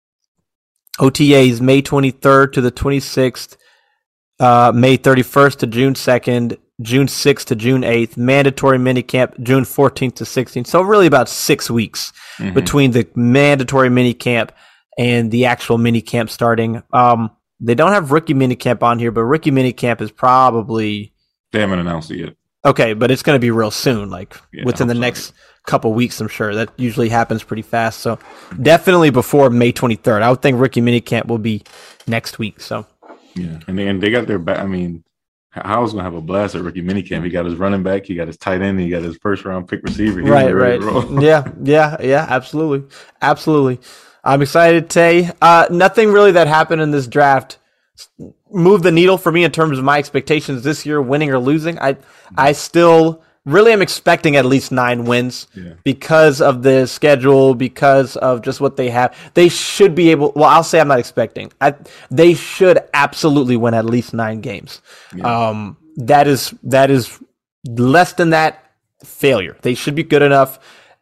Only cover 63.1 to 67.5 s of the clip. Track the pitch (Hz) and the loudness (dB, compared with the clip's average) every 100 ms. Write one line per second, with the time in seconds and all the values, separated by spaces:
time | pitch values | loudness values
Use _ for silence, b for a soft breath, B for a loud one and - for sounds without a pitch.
63.1 | - 165 143 127 120 117 113 110 123 - | 0 0 0 0 0 0 0 -2 -4 -4
64.1 | 117 110 110 - 98 - - _ B B | -6 -6 -8 -12 -14 -16 -20 _ B B
65.1 | 90 120 117 113 107 101 - _ - 113 | -8 -4 -2 -2 -4 -10 -16 _ -8 2
66.1 | 143 143 135 - - 123 131 135 139 110 | 4 4 0 -4 -12 -2 2 2 2 -2
67.1 | - _ _ _ | -12 _ _ _